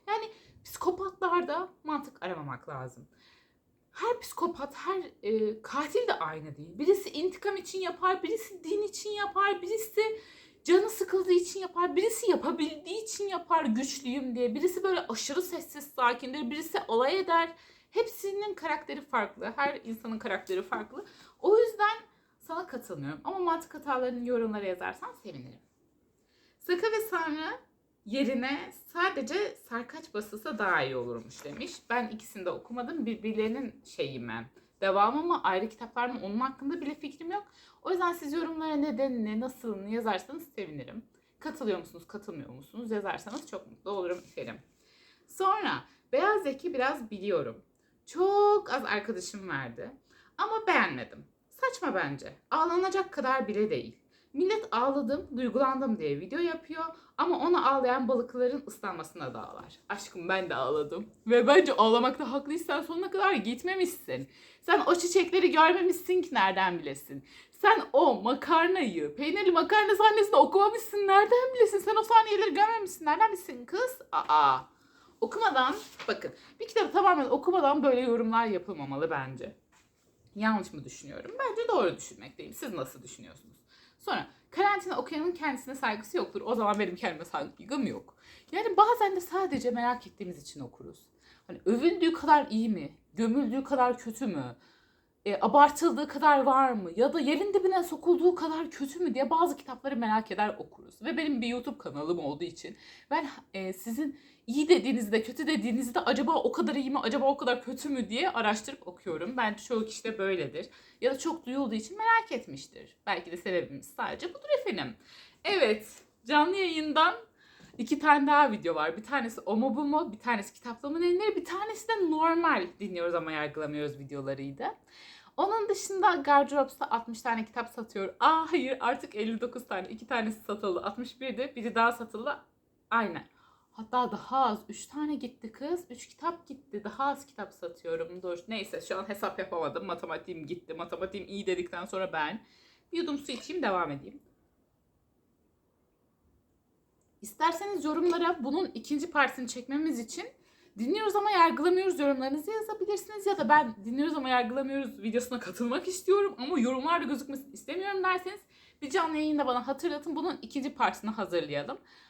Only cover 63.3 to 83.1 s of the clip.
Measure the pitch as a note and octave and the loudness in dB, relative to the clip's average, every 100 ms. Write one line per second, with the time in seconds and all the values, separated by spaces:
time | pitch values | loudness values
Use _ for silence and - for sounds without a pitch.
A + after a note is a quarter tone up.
63.3 | C#4+ G3+ B3 F4+ F#4+ F4 - - B2+ - | 2 0 -4 -2 0 -2 -4 -8 -8 -8
64.3 | - - - - E4+ - F4 F4 F#4+ F4 | -16 -20 -6 2 4 6 2 4 4 4
65.3 | F#4 F4 D#4 D#4+ F#4 F4+ F4 - F#4 - | 4 6 8 8 8 4 2 2 0 2
66.3 | A#3+ F#3+ F#3+ F#3+ E3+ D3 C3+ - C#3 - | 2 2 4 0 0 -6 -10 -12 -14 -14
67.3 | - - - G#4 A4 - C4+ D#4+ G3+ G#3+ | -20 -20 2 4 4 4 6 6 4 0
68.3 | C4 - E4 F4 F#4+ B3 E3 D3 - D4+ | -2 4 4 4 2 0 -2 -4 -4 -4
69.3 | G4 F#4+ E4 - G#4+ G#4 G4 G#4+ G#4+ G4+ | 0 4 4 6 4 6 6 6 6 6
70.3 | A4+ - F#4+ G#4 A4+ - G4+ G4 G4 G#4 | 8 8 8 4 2 -4 0 6 8 8
71.3 | A#4+ C5 B4+ G#4+ G4 G#4 A4 A4 A4+ A4+ | 6 4 4 4 4 2 2 6 6 6
72.3 | G4+ G#4 D4+ G#4+ A4+ F#4 - D#4 D#4+ A4 | 2 2 4 2 2 -4 -4 0 4 4
73.3 | F#4 - B3 A#3+ F#4+ B4+ - - D3+ - | 2 -10 -14 -6 -2 -2 -4 -4 -2 4
74.3 | D3+ C#3 B2+ - _ _ _ _ - A3+ | 6 6 4 -2 _ _ _ _ -6 -4
75.3 | G#4+ G#4 C4 B3+ - - - - G#3 - | 2 2 4 2 0 -8 -10 -4 -4 -6
76.3 | - - - A4+ A4+ F4 F#4 F#4+ E4 C4 | -12 -20 -14 -2 0 2 6 6 6 4
77.3 | C#4+ - F#4 C#4 D4 C4+ B3 B3+ A#3 A3 | 2 2 4 4 4 4 4 4 2 2
78.3 | A3+ A3 F3+ G#3 D#3+ C#3 C#3 D#3 D3 C3 | 2 2 -2 -4 -10 -6 -2 -2 -2 -6
79.3 | C3+ G#3+ - _ _ _ _ _ _ _ | -10 -14 -16 _ _ _ _ _ _ _
80.3 | G3+ A3 G#3 - D3 - - C#3 - - | -2 0 0 -2 -12 -16 -16 -16 -14 -10
81.3 | B4 C5 G#4+ A#4 F4+ F#3 - - - A#2+ | -4 -2 0 2 4 2 0 -10 -18 -18
82.3 | - D3+ - C4+ E3+ C3 C3 B2 | -16 -16 -12 -8 -6 -8 -10 -20